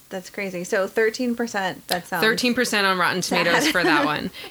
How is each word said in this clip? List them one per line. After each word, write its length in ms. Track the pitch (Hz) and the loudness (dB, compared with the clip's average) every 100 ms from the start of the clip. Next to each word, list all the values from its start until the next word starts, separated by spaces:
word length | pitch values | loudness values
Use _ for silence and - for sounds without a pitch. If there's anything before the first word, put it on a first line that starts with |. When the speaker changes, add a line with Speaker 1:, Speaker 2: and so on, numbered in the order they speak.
| - | -12
Speaker 1:
that's 200 | 190 180 | -12 -12
crazy. 340 | - 196 180 180 | -8 -8 -6 -2
So 220 | 214 190 | -2 0
thirteen 480 | - 220 226 254 233 | 0 0 0 -2 -2
percent, 520 | 233 202 185 - - | -4 -2 -4 -4 -4
that 180 | 180 - | -4 -4
sounds 140 | 175 | 0
Speaker 2:
Thirteen 300 | 214 240 247 | 0 2 2
percent 320 | 240 240 214 196 | 2 0 2 2
on 120 | 185 | 4
Rotten 240 | 165 180 | 2 0
Tomatoes 420 | 170 180 170 196 | 0 0 2 2
Speaker 1:
sad. 80 | 302 | 2
Speaker 2:
for 120 | 190 | 2
that 220 | 170 151 147 | 4 4 2
Speaker 1:
<laughs> 80 | |
Speaker 2:
one. 160 | 147 - - - | -2 -6 -10 -14